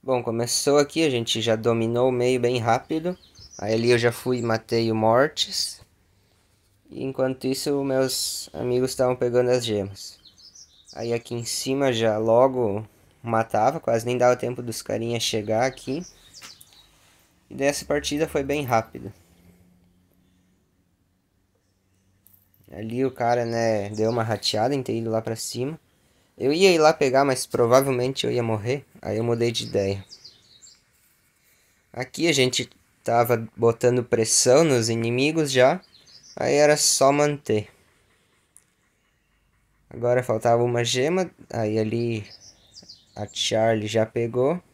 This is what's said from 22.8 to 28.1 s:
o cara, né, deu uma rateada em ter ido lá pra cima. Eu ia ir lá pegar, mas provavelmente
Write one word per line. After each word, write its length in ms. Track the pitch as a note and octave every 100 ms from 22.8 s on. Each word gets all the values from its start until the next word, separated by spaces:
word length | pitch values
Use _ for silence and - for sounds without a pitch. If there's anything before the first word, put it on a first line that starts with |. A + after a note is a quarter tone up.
| A2 A#2+
o 80 | C3
cara, 320 | B2+ A#2 A#2+
né, 460 | A#2 A#2 A2+ G#2+ G2+
deu 200 | G#2+ A2
uma 140 | A#2+
rateada 500 | A2+ G#2 - G#2 A#2+
em 80 | C#3+
ter 140 | B2 A2+
ido 140 | A2+
lá 120 | A2
pra 140 | A2+ A2+
cima. 420 | - A#2+ C3 D#3+ _ _ _ _ _ -
Eu 160 | C3
ia 180 | D#3+ F#3+
ir 60 | E3+
lá 160 | D#3
pegar, 320 | D#3+ C#3 C3 C#3+
mas 200 | B2+ -
provavelmente 800 | - A#2 B2+ C#3 B2 B2+